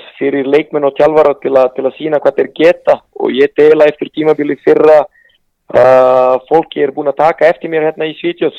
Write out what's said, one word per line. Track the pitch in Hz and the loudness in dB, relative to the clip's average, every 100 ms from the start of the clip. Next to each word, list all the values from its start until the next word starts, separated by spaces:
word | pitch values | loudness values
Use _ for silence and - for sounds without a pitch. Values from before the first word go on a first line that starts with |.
| - - | -20 -8
fyrir | 139 139 135 | -6 -4 0
leikmenn | 147 156 151 139 | -2 -2 -4 -4
og | 139 | 0
þjálfara | 151 156 147 139 | 0 2 2 0
til | 135 | -2
að, | 131 127 - | 0 0 -2
til | 131 | -6
að | - | -6
sýna | 156 147 | -6 -2
hvað | 143 139 | -2 -2
þeir | 135 | -6
geta | - 160 175 - 131 _ | 0 0 0 -2 -2 _
og | - 113 | -8 -6
ég | 120 143 - | -2 -2 2
deila | 151 156 151 | 2 4 2
eftir | - 139 | 0 -10
tímabili | - 156 151 147 143 | -4 -2 -2 -4 -4
fyrra, | - 151 156 151 - _ _ _ _ _ _ | 0 2 4 4 2 _ _ _ _ _ _
eh, | 127 127 131 127 127 127 127 - | 0 4 4 4 2 0 -2 0
fólki | 160 156 147 | -2 -2 -4
er | 143 | -4
búin | 143 147 | -4 -6
að | 139 | -2
taka | 151 165 156 | -2 2 0
eftir | 175 165 | 0 -6
mér | 160 156 | -4 -4
hérna | 156 160 | -6 -10
í | 147 | -6
Svíþjóð. | 170 170 160 | -8 -4 -6